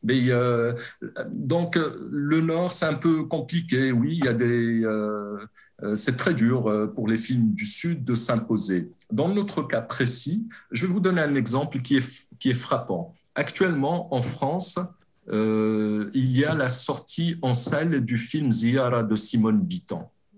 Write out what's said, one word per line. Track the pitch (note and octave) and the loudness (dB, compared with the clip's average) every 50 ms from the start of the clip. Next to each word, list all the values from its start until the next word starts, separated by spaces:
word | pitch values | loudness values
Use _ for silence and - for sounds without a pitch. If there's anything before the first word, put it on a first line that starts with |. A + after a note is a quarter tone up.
| - | 0
Mais, | A2 B2+ C3 B2 B2+ | 0 0 2 2 2
euh, | B2 A#2+ B2 B2 A#2+ A#2 A#2 A#2+ A#2+ A#2+ - - - _ B2 A2+ - - - - - | 2 2 2 2 2 2 2 0 -2 -4 -8 -14 -16 _ -14 -14 -10 -10 -10 -8 -6
donc, | - D3 C3 D#3+ E3+ F3 E3 - | -6 -2 0 0 0 0 2 0
euh, | F3 D#3+ D3+ - - - - | 0 0 0 -4 -8 -12 -8
le | - D3 C#3+ C#3+ D#3 D#3+ | -6 -4 0 2 2 2
Nord, | D#3+ D#3+ D#3+ E3 F3+ F3+ | 4 2 2 0 0 2
c'est | F3 - - | 2 2 2
un | D#3 D3+ | 2 0
peu | C3+ - E3+ D#3+ D#3 D3+ | 0 2 2 2 2 0
compliqué. | - - - B2 - E3 E3+ E3+ - - B2+ C3 C3 | -2 -4 -4 -4 -2 -2 -4 -2 0 0 2 2 2
Oui, | B2+ A#2 A#2+ D3 E3 E3+ | 2 2 2 2 0 0
il | C#3+ | 0
y | C3 | 0
a | A#2 | 2
des, | A2+ B2 A#2+ A#2+ A#2+ A#2 A#2 A#2 A2+ A2+ | 2 2 2 2 2 2 2 2 2 2
euh, | A2 G#2+ G#2+ G#2+ G#2+ G#2+ G#2 G#2 G2+ G#2 G2+ G#2 A2 _ - - _ _ - | 0 0 0 -2 -2 -4 -4 -6 -8 -10 -10 -12 -16 _ -20 -20 _ _ -8
euh, | - G#2 G#2+ | -4 -2 0
c'est | G#2 - - B2 | 2 2 2 2
très | B2 - F#3+ E3 | 2 2 0 2
dur, | G#2+ A2 A#2 B2+ B2+ G#2 G#2+ | 4 4 2 2 2 2 2
euh, | G#2 G#2+ G#2+ G#2 | 2 2 0 -2
pour | - - A2 G#2+ | -2 -4 -2 0
les | A2+ A2 | 0 0
films | - - C3 B2 A2+ A2 G2+ | 0 0 0 2 2 2 2
du | G2+ G#2+ | 0 0
Sud | G#2+ - - - E3+ E3+ C#3+ B2 | -2 0 0 0 -2 -2 -4 -2
de | B2 B2 | 0 2
s'imposer. | A2+ - - B2 A2+ G#2+ - A2+ G#2 - - F#2+ F2+ E2 - - _ _ _ | 2 4 4 2 0 0 0 0 0 0 0 0 0 -2 -4 -12 _ _ _
Dans | A2 G#2+ D3 F3 | -2 0 0 0
notre | G3 G#3 G3+ G3+ - - | 0 0 -2 -2 -4 -6
cas | D3 B2+ - A2+ | -4 -2 -2 -4
précis, | A#2 - - - C3 B2 - - - C#3 E3 A3 A3+ - - - - _ | -4 -4 -2 0 2 2 2 0 0 -2 -2 -4 -4 -6 -12 -18 -16 _
je | - B2 D3 | -4 -2 0
vais | F#3 F3+ | 0 0
vous | G#3 | 2
donner | F3+ F#3+ F#3 F3 | 2 2 2 2
un | D#3 D3 C#3+ | 2 2 2
exemple | C#3 A#2 G2 A#2 C3+ D3 - - C#3+ | 0 2 2 0 0 0 -2 -4 -6
qui | B2+ - C#3 C3 | 0 2 2 2
est | B2+ | 2
f-, | B2+ - - - _ - - | 0 -6 -8 -8 _ -16 -2
qui | - C3+ | 0 0
est | A#2+ | 0
frappant. | A#2+ - - C#3 B2 - - G2 F2 E2+ - - - _ _ _ | 0 0 -2 -2 -2 -2 -4 -4 -6 -6 -8 -12 -20 _ _ _
Actuellement, | - D3 - - - F#3+ F#3 E3+ C#3+ C3+ C#3+ E3+ F3 E3+ - C#3 | -4 -4 -4 0 0 2 2 2 0 0 0 -2 -2 -4 -2 -2
en | B2+ | -2
France, | A#2+ - - - - C3+ D#3 F#3 F3+ - - - F3+ F3 - _ _ _ _ _ _ - | 0 -2 -2 -2 -2 -2 0 0 0 0 0 -2 -4 -8 -10 _ _ _ _ _ _ -4
euh, | - G#2+ A2 A2 A2 G#2+ A2 A2 A2 G#2+ G#2+ G#2+ G#2+ G#2+ G#2 - G#2 | -2 0 0 2 2 2 2 2 0 0 0 0 0 -2 -4 -2 0
il | C3+ B2+ C3 B2+ B2+ | 0 0 2 2 2
y | C#3+ | 2
a | D3+ E3 | 2 2
la | D#3 C3+ B2+ | 0 0 0
sortie | B2 - - - C#3 - - - - - E3 E3+ E3 E3+ | 0 -2 -2 -2 -4 -6 -6 -6 -4 -2 -2 -2 -2 -2
en | - B2+ B2 | 0 0 2
salle | A#2+ - - D3+ D3 D#3 E3+ D#3+ C#3 B2 | 2 2 2 0 0 0 0 0 0 0
du | A2+ A#2+ A2+ | 0 -2 -4
film | - - - D#3 D3+ C3 | -4 -2 -4 -2 0 0
Ziara | A2 G#2+ A2+ A#2 B2 C3+ C3 B2 B2 A#2+ A2+ | 0 2 2 2 2 2 0 0 0 -2 0
de | G#2+ A2 | 0 0
Simone | G#2+ - - - A#2 G#2+ A2 A2 G#2 | 0 0 0 0 2 2 4 2 2
Biton. | F#2 F2 F2 F2 - - G2+ D#2+ C#2+ - _ _ _ _ _ | 0 0 -6 -8 -8 -8 -10 -10 -10 -14 _ _ _ _ _